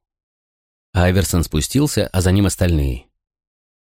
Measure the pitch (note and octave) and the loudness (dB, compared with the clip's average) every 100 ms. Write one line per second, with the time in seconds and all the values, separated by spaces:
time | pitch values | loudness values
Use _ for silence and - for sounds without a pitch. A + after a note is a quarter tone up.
0 | _ _ _ _ _ _ _ _ _ F#2+ | _ _ _ _ _ _ _ _ _ 0
1 | F2+ F#2 F2 F2+ D#2+ D#2 C#2+ C3 D3+ - | 2 2 0 -2 -2 -4 -4 -2 -2 -2
2 | G2 F#2+ F#2 F#2+ G2 - F2+ D#2+ C#2 B1 | -2 0 2 2 2 0 0 0 -2 -4
3 | - _ _ _ _ _ _ _ | -12 _ _ _ _ _ _ _